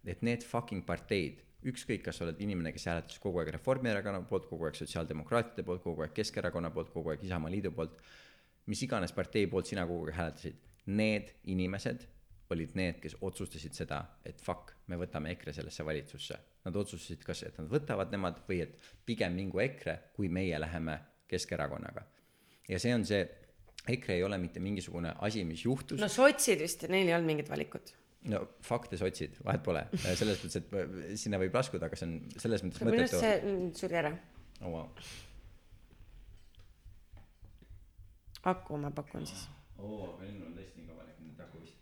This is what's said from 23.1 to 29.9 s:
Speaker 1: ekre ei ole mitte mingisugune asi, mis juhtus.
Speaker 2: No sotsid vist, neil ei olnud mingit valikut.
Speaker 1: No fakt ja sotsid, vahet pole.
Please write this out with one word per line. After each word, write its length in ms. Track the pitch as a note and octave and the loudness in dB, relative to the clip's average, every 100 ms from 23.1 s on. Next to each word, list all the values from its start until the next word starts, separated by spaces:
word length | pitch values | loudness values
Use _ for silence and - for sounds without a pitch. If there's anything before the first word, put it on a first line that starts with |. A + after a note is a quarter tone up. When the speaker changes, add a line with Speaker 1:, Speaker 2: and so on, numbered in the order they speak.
| G2+ E2+ - - _ - - - | 4 4 -2 -20 _ -20 -12 -2
Speaker 1:
ekre 320 | B2 - F2+ | 0 2 2
ei 80 | F#2 | 4
ole 100 | G2 | 2
mitte 220 | F2 F2 | -2 -2
mingisugune 540 | F#2 G2+ F2 F2 E2+ - | -2 -2 -2 -4 -2 0
asi, 240 | G#2 G#2+ E2+ | 0 0 -2
mis 160 | E2 A2+ | 0 0
juhtus. 380 | C#3 - C#3+ | 0 0 0
Speaker 2:
No 80 | G#3 | 0
sotsid 480 | - C4+ C#4+ - F3+ | 10 10 10 6 6
vist, 220 | E3 - E3 | 4 -2 2
neil 180 | F#3 F#3 | 6 8
ei 80 | E3+ | 6
olnud 160 | E3 | 6
mingit 180 | D3+ D3 | 4 2
valikut. 460 | D3 D3 - - - _ _ | -2 -2 -6 -12 -20 _ _
Speaker 1:
No 200 | - G#2 - - | 0 0 0 -8
fakt 320 | - A#2+ - | -2 -2 0
ja 60 | F2 | 0
sotsid, 380 | F#2+ - D2+ - | 0 2 -6 -4
vahet 220 | - G2 - | 2 2 4
pole. 160 | E2 - | 2 2